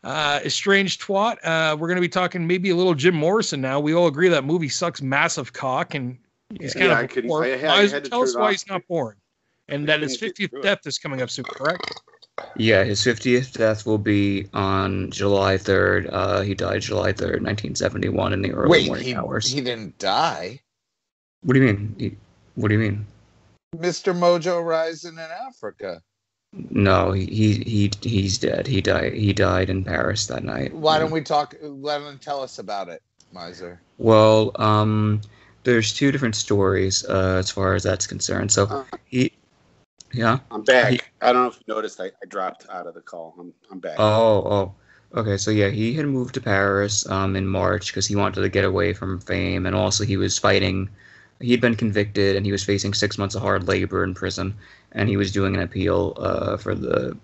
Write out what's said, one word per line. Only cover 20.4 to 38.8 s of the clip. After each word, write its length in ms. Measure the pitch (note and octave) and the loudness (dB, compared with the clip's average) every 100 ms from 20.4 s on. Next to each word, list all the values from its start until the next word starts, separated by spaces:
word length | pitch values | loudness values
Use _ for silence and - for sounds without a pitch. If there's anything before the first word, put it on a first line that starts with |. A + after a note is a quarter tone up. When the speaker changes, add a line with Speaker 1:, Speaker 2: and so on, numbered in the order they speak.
| F2+ C3 _ _ _ _ _ _ _ _ | -8 -12 _ _ _ _ _ _ _ _
Speaker 3:
What 120 | - C3 | 2 4
do 40 | |
you 60 | C3 | 6
mean? 280 | G2+ G#2 - | 2 -4 -6
He, 160 | G#2 - _ _ _ - | -8 -8 _ _ _ -2
what 140 | A2 | 2
do 40 | G#2 | 2
you 40 | |
mean? 260 | A2 G#2 G#2 - _ _ _ _ _ E3 | 2 -2 -8 -16 _ _ _ _ _ -4
Speaker 4:
Mister 360 | F3 D#3+ - | -4 -2 -2
Mojo 520 | F3 F3 F3 E3 F3 E3+ | 2 4 4 2 -2 0
Rising 480 | D#3+ E3 E3 E3+ E3 | 0 -2 -6 -14 -16
in 40 | |
Africa. 800 | D#3+ F3 C4 A#3+ G#2+ F2+ G2 E2+ _ _ _ _ _ | -14 -12 -14 -12 -14 -10 -10 -10 _ _ _ _ _
Speaker 3:
No, 580 | F#3 - - G2 F#2 F2+ | -14 -4 2 4 6 4
he, 140 | F#2+ F#2 | 0 -2
he, 280 | A2 G#2+ G#2 A2+ | 2 4 4 0
he, 260 | G#2+ G2+ - - | 2 2 0 -2
he's 280 | A2 F#2+ F#2+ | 0 0 0
dead. 260 | - - - | 0 -2 0
He 140 | G2 | 0
died, 320 | - F2+ - | 2 0 0
he 200 | - G#2 | 0 0
died 360 | G2 F#2 F#2 F#2+ | 2 2 2 0
in 140 | F#2+ | -2
Paris 420 | F#2+ - C#2+ G#2 - | -2 -2 -2 -2 -4
that 160 | - | -6
night. 300 | - A1 C2+ | -6 -6 -6
Speaker 4:
Why 220 | - D#3 D#3 | -2 2 2
Speaker 3:
Yeah. 40 | |
Speaker 4:
don't 100 | D#3+ | 2
we 100 | D#3+ | -2
talk, 340 | C#3+ D3+ D3 - | 0 -2 -2 -10
why 380 | D3+ C#3 C#3+ D3 | -16 -10 -6 -6
don't 140 | D3 | -8
you 40 | C3+ | -16
tell 240 | D3+ C#3 | -8 -8
us 160 | C3 - | -8 -12
about 300 | G2 G2+ F2+ | -8 -8 -8
it, 120 | E2 _ _ _ | -12 _ _ _
Miser? 480 | F#2 E2+ F2 F2+ F2+ _ _ | -16 -16 -14 -14 -16 _ _
Speaker 3:
Well, 520 | A2+ A2 A2 A2 A2 - | 6 8 8 6 4 2
um, 680 | G#2+ G#2+ G#2+ G#2+ G#2+ G#2 G#2 - _ _ | 2 4 4 2 2 0 -4 -18 _ _
there's 300 | - A#2 A2 | 2 2 2
two 180 | - C#3+ | 0 0
different 240 | C3+ B2 A2 | 2 -2 -2
stories, 680 | - G2+ F#2+ F#2+ F#2+ F#2+ - | 0 2 4 2 0 -2 0
uh, 280 | G2 F#2 F#2 | 0 2 2
as 140 | F#2+ | 0
far 240 | - F#2+ F#2+ | -2 0 2
as 80 | |
that's 240 | F#2+ F#2+ - | 0 -2 -4
concerned. 440 | G2 - F#2+ G2+ | -4 -4 -2 2
So, 140 | - G2+ | 2 2
Speaker 2:
Uh, 180 | G#2 | 0